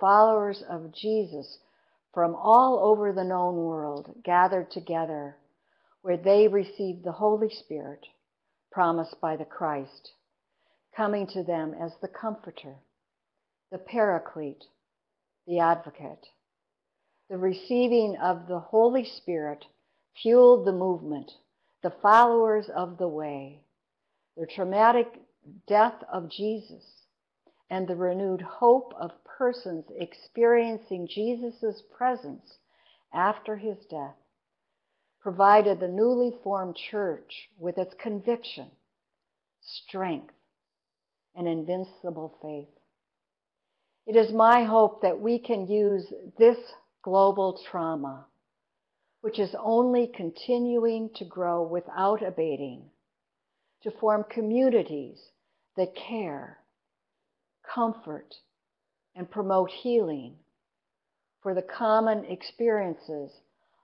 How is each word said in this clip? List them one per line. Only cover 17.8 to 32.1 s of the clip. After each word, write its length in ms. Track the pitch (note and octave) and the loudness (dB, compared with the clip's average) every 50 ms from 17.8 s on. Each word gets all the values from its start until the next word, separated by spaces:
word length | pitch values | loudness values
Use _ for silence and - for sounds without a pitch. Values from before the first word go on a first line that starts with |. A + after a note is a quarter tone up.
| B3 A#3+ A#3+ A#3 A3 G#3 F#3+ - | 2 4 4 2 2 0 -2 -2
of 240 | D#3 F3+ F3+ E3+ E3+ F3 | -2 -2 -2 -2 -4 -8
the 120 | F3+ E3+ | -8 -8
Holy 440 | - - - A3 A3+ A#3+ B3 C4+ A3+ | -4 0 4 4 6 6 4 2 -2
Spirit 600 | - - - - - F3 D#3+ D3+ D3+ D3 D3 - - _ _ _ _ _ _ _ _ _ - | -4 -10 -12 -8 -6 -4 -4 -4 -6 -8 -10 -14 -20 _ _ _ _ _ _ _ _ _ -4
fueled 440 | - A3+ A#3 B3 B3 B3 B3 A3 F3+ | 2 6 8 10 10 10 8 8 4
the 60 | G3 | 0
movement, 600 | F#3 F3+ F#3 F#3+ F3+ E3 D#3 D3+ D3+ C#3 - - - _ _ _ _ _ _ _ _ _ | -2 0 0 -2 -2 -4 -6 -10 -10 -10 -12 -16 -20 _ _ _ _ _ _ _ _ _
the 100 | - F3 F3+ - | -8 -8 -4 0
followers 680 | - G3+ G#3+ A3+ A#3+ A#3+ A#3 A#3 A3+ A3 G#3+ G#3+ G#3 G#3+ - | 4 6 8 8 8 6 6 4 4 2 2 0 -2 -4 -6
of 220 | D#3+ F3+ F3 F3+ | -6 -6 -6 -6
the 120 | E3+ F#3 E3+ | -6 -6 -4
way. 520 | D3+ D3+ D#3 D3 C#3+ C#3 C#3 C#3 D3 D3 _ _ _ _ _ _ _ _ _ _ _ _ _ _ _ | -4 -6 -8 -8 -8 -10 -12 -14 -18 -20 _ _ _ _ _ _ _ _ _ _ _ _ _ _ _
The 100 | E3 E3 | -12 -12
traumatic 600 | D#3+ - G3 F#3+ F#3 F#3+ G#3 A3 A3+ A#3+ B3 A#3 A#3 - - _ _ _ _ _ D3 - - _ - | -10 -8 -8 -6 -2 2 4 4 6 6 4 2 -2 -6 -20 _ _ _ _ _ -20 -20 -14 _ 0
death 340 | G3+ G#3 A3 A#3+ A#3 - - - | 4 4 4 2 0 -6 -12 -10
of 180 | - F#3 E3+ D#3+ | -10 -8 -8 -10
Jesus 520 | - - G3+ G#3+ A3 G#3+ - - E3+ - _ _ _ _ _ _ _ _ _ _ _ _ _ _ _ _ _ - | -8 -6 -6 -6 -6 -6 -10 -16 -20 -20 _ _ _ _ _ _ _ _ _ _ _ _ _ _ _ _ _ -8
and 180 | F#3 F#3+ F#3+ F3 | -6 -6 -4 -4
the 80 | F3+ | -4
renewed 460 | E3+ F3+ F3+ F3+ F#3+ G3 F#3+ F#3 F3+ | -4 -2 -2 -2 -2 -2 -4 -4 -6
hope 500 | F3+ - - - B3 A#3+ B3 C4 B3+ - - - | -8 -10 -4 2 6 6 6 6 2 -4 -12 -12
of 100 | F3 E3+ - _ _ | -12 -12 -14 _ _
persons 600 | - - - C4+ B3 B3 B3 - F#3+ E3+ D#3+ D#3 - F3 | -18 -8 -4 -4 -4 -4 -4 -8 -10 -10 -10 -12 -12 -12
experiencing 1120 | - F3 - - - - - - A#3 A#3 A#3 A#3+ A#3 A#3 A#3 A3+ A3 - - G3 F3+ F3 E3+ | -12 -12 -12 -14 -18 -20 -10 -2 2 4 4 4 4 2 0 -4 -8 -10 -10 -10 -8 -8 -8
Jesus' 720 | - G#3 G#3+ A#3 B3 A#3 B3 A#3+ A#3 - - A3 G3+ - - _ _ | -6 -6 -4 -4 -4 -6 -8 -10 -8 -6 -6 -6 -6 -8 -14 _ _
presence 640 | - B3 B3+ | -4 -2 -2